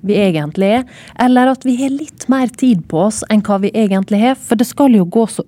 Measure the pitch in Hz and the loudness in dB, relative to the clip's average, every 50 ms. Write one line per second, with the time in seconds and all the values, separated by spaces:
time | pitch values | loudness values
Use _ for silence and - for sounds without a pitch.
0 | - 190 208 202 208 190 170 156 151 156 160 190 190 196 214 247 254 247 - - | -4 -2 0 2 2 2 0 -2 -4 -4 -4 -2 0 2 0 0 -2 -6 -12 -20
1 | - - - - 247 254 254 247 247 262 262 254 - 262 247 240 269 269 269 285 | -20 -14 -4 -2 0 2 4 4 4 2 0 -2 -2 -4 -2 -2 -2 -4 -4 -6
2 | 311 - - - - - 247 269 262 240 - - - 254 233 175 156 - - 156 | -8 -10 -16 -10 -4 -2 -2 0 -2 -4 -4 -2 0 2 2 0 -2 -4 -2 0
3 | 180 214 214 - - - 220 214 - - 202 196 196 196 - 208 220 202 196 190 | 0 0 -2 -4 -4 0 0 0 0 0 -2 0 0 -2 -2 0 -2 0 0 -2
4 | 190 - 214 202 220 254 269 - - - - 208 240 - - - 294 277 240 208 | -2 -2 0 0 2 0 0 -2 -2 -2 0 0 -2 -2 0 0 2 4 4 4
5 | 180 170 - 226 226 208 - - - | 2 2 0 0 0 -2 -4 -8 -12